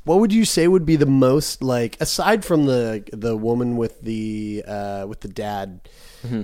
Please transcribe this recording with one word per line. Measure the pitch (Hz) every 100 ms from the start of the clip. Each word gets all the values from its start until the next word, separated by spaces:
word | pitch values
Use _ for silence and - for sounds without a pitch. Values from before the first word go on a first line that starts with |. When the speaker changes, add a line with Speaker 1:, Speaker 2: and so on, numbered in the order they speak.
Speaker 1:
what | - 185
would | 220
you | 220
say | 214 170 170
would | 185
be | 160 156
the | 139
most, | 135 131 147 - -
like, | 131 123 117 -
aside | 151 - 180 220
from | - 160 139
the, | 123 113 110 104
the | 110 117 110
woman | 113 120 123 120
with | 113 -
the, | 113 110 110 107 107 104 -
uh, | 104 101 98 98
with | 110
the | 104
dad | - 208 202 196 92 - - - -
Speaker 2:
Mm-hmm. | 120 113